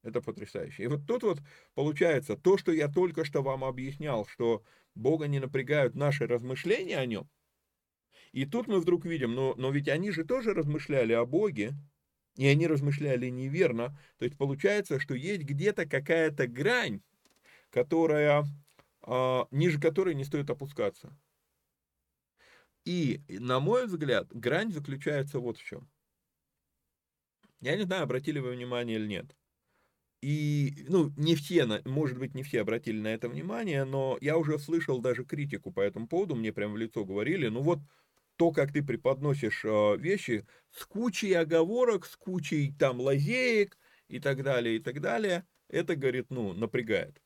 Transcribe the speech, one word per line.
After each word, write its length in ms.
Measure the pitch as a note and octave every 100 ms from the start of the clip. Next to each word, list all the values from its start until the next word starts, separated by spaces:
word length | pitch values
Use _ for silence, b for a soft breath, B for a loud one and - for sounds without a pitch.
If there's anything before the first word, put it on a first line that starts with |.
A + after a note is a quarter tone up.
Это 180 | A2 A#2
потрясающе. 600 | A2+ - G#2 G2 E2 -
И 20 | A2+
вот 200 | D3 C#3+
тут 180 | A#3+
вот 180 | A3 D#3 - B B
получается 640 | - D3 D3+ E3+ C#3+ - G#2
то, 200 | - F#3+
что 140 | -
я 180 | D#3+ D3
только 360 | D3 F3+ E3+
что 180 | D3 D3
вам 220 | C3+ C3+
объяснял, 640 | C3 C3 C3 C#3+ D3+ A#2+ G#2
что 360 | - A#2 A2 b b b
Бога 320 | - A2+ D#3+ D3
не 140 | C#3+
напрягают 560 | C3 C3+ A#2+ D3+ C3 C3+
наши 280 | C#3+ C#3+ A#2
размышления 720 | A#2+ B2 C3 E3+ A#3 F#4 E3+
о 60 |
нём. 240 | C3 G#2+ - _ _ _ _ _ _ _ _ b b
И 160 | C3+ C#3
тут 220 | A3+ A#3
мы 100 | G3
вдруг 260 | E3 F3
видим, 300 | F3 E3 B2
но, 200 | A#2+ C3+ -
но 140 | C3
ведь 180 | C#3 C#3+
они 240 | D3 G3
же 120 | D#3+
тоже 300 | D#3+ B3+ A3+
размышляли 580 | F#3+ D3 D3 - C#3 A2+
о 140 | A#2 A#2+
Боге, 480 | D#3 G#3 C3+ G#2 C#3+ - _ _ _ _ -
и 100 | C#3
они 220 | D3 E3
размышляли 580 | D3+ C#3+ C#3+ D3 B2+ B2+
неверно. 720 | B2 C3+ D3+ F3 A2+ B2 C#3+ B B
То 60 |
есть 140 | B2 -
получается, 640 | C#3 C#3 G3 G#3 G3+ C#3
что 140 | -
есть 280 | C3 D3+ G3+
где-то 420 | C#3+ C#3+ F#3+ G3+
какая-то 640 | D#3+ C#3 C#3+ E3 D#3+ D3 B2+
грань, 560 | A#2+ E3 B3 G3+ G2+ _ _ _ _ b b b
которая, 760 | - B2+ E3 E3 D3+ D3 D3 D3 C#3+ _ _ _ _
а, 460 | - B2+ B2+ B2+ -
ниже 300 | C3+ F3 D3+
которой 340 | D#3+ D#3+ F#3+
не 100 | D3
стоит 240 | C3+ D3+ C#3+
опускаться. 680 | C3+ C#3 - G#2 - - - _ _ _ _ _ _ _ _ _ _ _ _ b b b _
И, 360 | - F3 D3 G#2 -
на 300 | F#2+ B2 B2+
мой 280 | D3 A#3+ B3
взгляд, 420 | F3 D3 A2+ E2+
грань 400 | A#2+ A2+ D#3 A3+
заключается 680 | D#3+ C#3+ C3+ C#3+ D3 C#3 C#3
вот 180 | A#2+ A2
в 60 |
чём. 260 | - - C3+ _ _ _ _ _ _ _ _ _ _ _ _ _ _ _ _ _
Я 160 | B2+ F3+
не 60 |
знаю, 220 | F#3+ F#3+
обратили 340 | D3+ B2+ C#3+ D3
вы 140 | B2+
внимание 440 | B2 B2 B2 A#2+ A2
или 120 | G#2+
нет. 260 | F#2+ - _ _ _ _ _ _ _ _ _
И, 640 | C3+ D3 D3+ D3 C#3+ C#3+ C3
ну, 240 | F#3 D3+ -
не 200 | D#3 D#3+
все, 280 | - F3
на-, 160 | B2 G#2+
может 340 | - C3 D3+ B2
быть, 160 | C#3
не 80 | C3
все 200 | C3+ A#2+
обратили 360 | G#2 A2+ A#2 A2
на 160 | G#2+
это 140 | A2+ A#2+
внимание, 560 | C3+ E3+ A3+ A3 C#3+
но 340 | C3+ C3+ C3+ B2+
я 160 | C#3 D#3+
уже 220 | D3+ D3
слышал 420 | D3 E3 D#3+ C3
даже 240 | B2 B2
критику 460 | B2 D3 C#3+ - -
по 100 | -
этому 280 | G2+ C#3 A2+
поводу, 260 | E3+ G3
мне 180 | B2+ A2
прям 200 | G#2 G#2
в 40 | G#2
лицо 280 | A2+ -
говорили: 420 | F#2+ G2 A2+ F#3 B2
«Ну 140 | A2+
вот, 180 | D3 E3 - b b b _
то, 160 | _ E3+
как 220 | D#3 C#3+
ты 100 | C#3+
преподносишь, 840 | C#3+ A#2 B2+ C3+ D3 C#3+ A2+ -
а, 300 | G#2+ G#2+ G#2
вещи, 500 | G#2 D3 G3+ - A2+ - b b
с 120 | - -
кучей 480 | G3 A#3+ - G#3
оговорок, 720 | F3+ D#3+ E3 E3 A#3 B3 G3+
с 120 | - -
кучей 560 | - F#3 D3 D#3 C#3+ C#3+
там 240 | C#3 B2
лазеек 800 | C3 C#3 C#3+ B3 B3+ A3+ G3+ _ b b b
и 100 | -
так 240 | C#3 C3+
далее, 340 | C3+ B2+ A#2+ A2+
и 20 |
так 200 | A#2 C3+
далее, 460 | F#3 A#3 G#3+ F3 - _ _
это, 260 | - E3+
говорит, 360 | D#3 C3+ B2+ A#2+
ну, 220 | B2+ G#2
напрягает». 680 | F2+ A2 B2 A2+ G2 - -